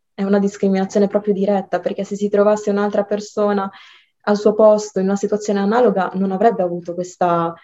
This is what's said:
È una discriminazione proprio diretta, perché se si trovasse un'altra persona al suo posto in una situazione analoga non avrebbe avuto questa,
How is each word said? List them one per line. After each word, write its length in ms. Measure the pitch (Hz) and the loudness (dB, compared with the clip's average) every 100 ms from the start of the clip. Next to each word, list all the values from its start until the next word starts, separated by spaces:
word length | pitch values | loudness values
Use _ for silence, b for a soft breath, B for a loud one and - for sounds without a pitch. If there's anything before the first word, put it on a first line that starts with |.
| _ - | _ -6
È 80 | |
una 140 | 196 202 | 0 0
discriminazione 680 | 196 - 196 190 196 208 202 | 0 0 0 0 0 0 0
proprio 260 | 208 208 | 0 -2
diretta, 460 | 190 196 196 - 180 | -2 0 -2 -2 -4
perché 240 | - 202 | -4 -6
se 120 | 196 202 | -6 -4
si 140 | 202 | 0
trovasse 400 | 202 208 208 208 | 2 2 2 0
un'altra 340 | 202 208 202 | -2 0 -2
persona 640 | 202 208 208 214 208 202 196 B B B B _ - | -2 -4 -6 -2 0 0 -4 B B B B _ -2
al 120 | 208 | 2
suo 160 | 214 | 2
posto 460 | 214 214 214 208 190 | 6 6 6 0 -2
in 60 | 190 | -2
una 100 | 202 | -2
situazione 440 | 202 208 214 202 | -2 -2 -2 -2
analoga 520 | 196 240 233 190 180 | 0 2 2 2 -2
non 180 | 190 190 | -2 -2
avrebbe 300 | 190 226 190 | 2 2 2
avuto 300 | 180 175 175 | -2 -4 -8
questa, 600 | 175 180 - 175 170 170 170 | -8 -10 -2 0 0 -2 -6